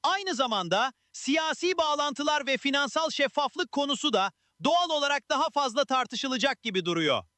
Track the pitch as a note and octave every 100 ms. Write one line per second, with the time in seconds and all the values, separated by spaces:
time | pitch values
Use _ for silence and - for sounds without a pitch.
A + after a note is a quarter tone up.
0 | C#4+ F#4+ F#4+ B3+ C4 G#3+ F3 F#3 C4 -
1 | _ - - D4+ D#4+ C#4+ F4 F4 D#4 D4
2 | D4 C4+ D4 D4+ C4+ C4 C#4 C#4 C#4 D#4
3 | D#4+ - C4+ - C#4 D4+ F4+ C#4 C#4+ C#4
4 | D4+ G#3+ F#3+ _ _ _ G#3 E4+ F4 D4+
5 | C#4+ C#4+ _ C#4 D#4 C#4+ C4+ A3+ C4+ C4
6 | A#3+ A#3+ C#4 B3+ C#4 B3+ A3+ F#3+ E3+ E3
7 | D#3 A#2+ -